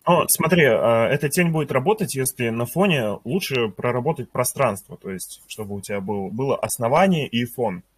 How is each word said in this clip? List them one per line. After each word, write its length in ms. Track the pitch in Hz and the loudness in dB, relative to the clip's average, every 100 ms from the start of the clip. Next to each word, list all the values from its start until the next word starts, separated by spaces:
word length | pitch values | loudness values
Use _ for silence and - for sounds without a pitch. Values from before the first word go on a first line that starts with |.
О, 220 | 160 175 - | 0 2 2
смотри, 360 | - 160 175 139 | 0 2 6 6
а, 420 | 107 113 117 113 | 6 4 4 2
эта 200 | 139 147 | 0 0
тень 220 | 180 170 | 0 0
будет 220 | 156 147 | 0 0
работать, 420 | 131 151 214 190 | 0 2 0 0
если 360 | 135 127 - 117 | -2 -4 -2 -2
на 160 | 113 120 | -2 -2
фоне 520 | 165 202 143 107 98 | 0 2 2 0 -4
лучше 440 | 117 180 - 131 110 | -4 -4 -2 -2 -2
проработать 600 | - 123 123 143 156 120 | -2 -2 0 -2 -4 -4
пространство, 680 | - 123 - 123 98 - 87 | -2 -2 0 0 0 -10 -14
то 140 | 95 | -10
есть 320 | 92 - - - | -10 -12 -16 -16
чтобы 260 | - 101 | -12 -8
у 60 | 101 | -8
тебя 200 | 101 101 | -6 -6
был-, 300 | 95 101 95 | -4 -4 -4
было 260 | 110 135 - | -4 -2 -2
основание 680 | 110 - 117 156 196 165 131 | -2 -2 2 4 4 2 0
и 180 | 117 120 | -4 -4
фон. 360 | - 110 90 - | -4 -4 -4 -12